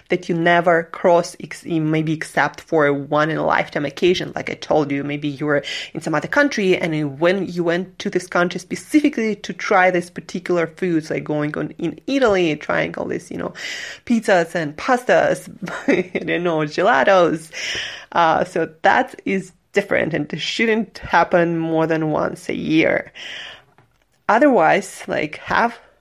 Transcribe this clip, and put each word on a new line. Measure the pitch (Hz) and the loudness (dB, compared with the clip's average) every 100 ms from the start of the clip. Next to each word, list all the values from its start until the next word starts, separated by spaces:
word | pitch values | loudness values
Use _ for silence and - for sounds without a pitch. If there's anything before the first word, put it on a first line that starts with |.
| - | -4
that | 180 175 | -4 -2
you | 170 | 0
never | 170 170 170 165 170 | 4 4 4 2 0
cross, | - 190 170 170 - | 0 4 4 2 -6
ex-, | 160 - - | -16 -14 -4
maybe | 165 156 156 160 | -2 0 0 0
except | 156 - - 147 - | -4 -4 -2 -2 -4
for | - 160 143 | -2 2 2
a | |
one | 143 139 147 156 | 0 -2 0 0
in | 151 | 0
a | 151 | 0
lifetime | - - 165 147 | 0 0 -4 -6
occasion. | - 175 180 - - | 0 2 2 -2 -8
Like | - | -8
I | - | -8
told | - 156 147 | -2 0 0
you, | 139 | -4
maybe | 143 147 147 | -6 -6 -6
you | 135 151 | -6 -2
were | 143 - - - | -2 -4 -8 -10
in | - | -10
some | - 156 | -4 -4
other | 156 | 0
country, | - 294 285 190 180 | 0 0 2 2 2
and | 180 156 151 135 | 0 -2 -4 0
when | 170 196 180 | 0 2 -2
you | 175 | -4
went | 175 170 185 - | -2 -2 -4 -8
to | 202 | -6
this | 185 - | -4 -2
country | 185 175 185 | 0 0 -2
specifically | - 180 - 302 294 - 220 208 | -10 -12 0 2 2 0 -2 -4
to | - | -8
try | - - 202 185 | -8 0 4 4
this | 180 175 | 2 -2
particular | - - 185 175 175 160 | -8 -12 -8 -2 0 -2
foods, | - 185 165 156 | -2 -2 0 -2
like | 156 | -4
going | 147 151 147 156 | -4 -4 -2 -4
on | 151 - | -8 -6
in | 170 - - | -8 -6 -4
Italy, | 269 247 196 175 147 | 2 2 4 2 0
trying | - 165 160 170 | -2 -2 -2 -4
all | - | -6
this, | 170 - | -6 -8
you | - | -8
know, | - - - - - - - | -8 -8 -12 -10 -12 -10 -2
pizzas | 233 220 190 165 180 | 0 4 2 2 -2
and | 151 151 | -4 -4
pastas, | - 247 - 170 147 160 - - 175 - - | 0 0 4 4 4 0 -6 -14 -12 -4 0
<laughs> | 180 180 185 | 0 0 -6
I | |
don't | 165 165 | -4 -2
know, | 175 160 | 0 0
gelatos. | 151 - 185 269 214 196 175 165 160 - - - - - - | -2 0 2 4 6 6 6 2 -6 -12 -8 -8 -8 -12 -4
Uh, | - 165 156 175 | 2 4 2 0
so | 180 160 - | -2 -4 0
that | 190 220 254 - - | 2 4 2 -6 -6
is | 190 185 - _ | -4 -6 -14 _
different, | - 196 180 165 | -4 0 0 0
and | 156 147 | -2 -4
it | 160 | -6
shouldn't | - - 226 220 220 - | -6 -2 0 0 -2 -8
happen | - 175 170 180 170 165 | 0 2 4 2 2 0
more | 165 160 160 | 0 0 0
than | 160 156 | 0 0
once | 151 170 - - | 0 -2 -4 -8
a | - | -6
year. | 170 156 - - - - - - - - _ _ _ _ _ _ - | 0 2 4 2 -2 -12 -16 -14 -16 -20 _ _ _ _ _ _ 0
Otherwise, | 208 294 233 156 165 202 - - | 4 6 6 4 4 0 -10 -6
like, | - 151 - | -4 -4 -6
have | - - 233 - - _ | -2 0 0 -2 -18 _